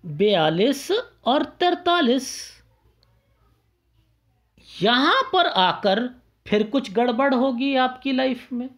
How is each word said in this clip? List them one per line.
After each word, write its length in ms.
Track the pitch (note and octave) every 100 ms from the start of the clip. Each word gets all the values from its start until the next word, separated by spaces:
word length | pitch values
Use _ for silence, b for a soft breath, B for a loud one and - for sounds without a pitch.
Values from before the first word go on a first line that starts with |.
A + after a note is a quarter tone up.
बयालीस 880 | F3+ D3 G#3 F#3+ D#3 E3 A#3 C#4 - G#4 - _ -
और 180 | C#4+ D#4 -
तैंतालीस, 680 | F4+ F4+ F4+ F4 B3 B3+ - - - - _ _ _ _ _ _ _ _ _ _ _ _ _ _ _ _ _ _ _ _ - -
यहां 380 | G3 B3 D4+ B4+ -
पर 140 | F#4 F#4
आकर 640 | - F#3 - G3+ G3+ B3 - _ _ -
फिर 180 | G#3+
कुछ 280 | G#3+ C#4 C4+
गड़बड़ 400 | F#3+ B3 A#3 C#4
होगी 420 | B3+ C4+ A#3 C#4 C4
आपकी 360 | B3+ B3+ C4+
लाइफ 420 | C4 C4 B3 -
में 160 | A#3+ B3+